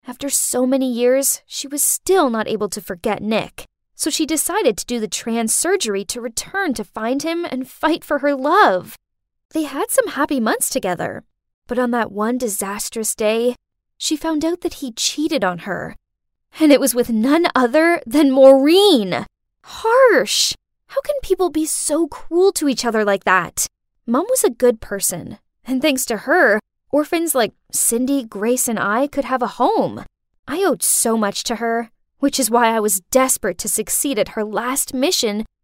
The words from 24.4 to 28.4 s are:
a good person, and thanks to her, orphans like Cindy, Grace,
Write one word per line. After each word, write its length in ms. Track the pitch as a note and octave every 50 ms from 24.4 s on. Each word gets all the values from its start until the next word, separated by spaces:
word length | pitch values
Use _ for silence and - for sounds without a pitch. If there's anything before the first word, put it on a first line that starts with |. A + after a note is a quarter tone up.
| -
a 60 | F#4+
good 300 | A#3+ - B3+ B3 A#3+ A3+
person, 580 | - - G#3 G3 - - F#3 E3+ - - G#3+ - _ _ _ _ _
and 160 | - C4 C4
thanks 240 | C4+ D#4 C4+ B3+ -
to 120 | - A#3 G3
her, 420 | - C4 D4 F4+ D#4 A#3 G3+ G#3+ - _ _ _ _ _
orphans 440 | - C#4+ D4+ - - E4 E4+ D#4+ -
like 200 | C4 A3+ - - _ _ _
Cindy, 500 | - - - - A#3 A#3 B3+ B3+ C#4 C#4 A#3
Grace, 440 | A3 - G3